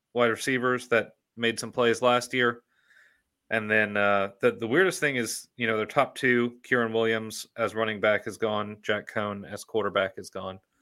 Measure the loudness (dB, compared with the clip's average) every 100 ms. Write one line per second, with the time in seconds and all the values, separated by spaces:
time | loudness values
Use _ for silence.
0 | _ 0 2 2 0 0 0 -2 2 0
1 | 0 _ _ -2 -2 -2 -6 0 2 4
2 | 4 2 0 0 0 0 _ _ _ _
3 | _ _ _ _ _ -4 0 2 2 2
4 | 2 2 0 0 0 0 0 2 2 0
5 | -2 -2 -4 -6 -12 _ -2 0 0 0
6 | 0 0 2 2 2 -4 -2 0 2 0
7 | 0 0 -4 -12 -14 -4 -4 -2 -4 0
8 | 2 2 -2 -4 -2 -2 -4 -10 -4 -4
9 | -4 -6 -4 -6 -10 -14 -6 -2 0 0
10 | -2 -4 -14 -12 -12 -12 _ _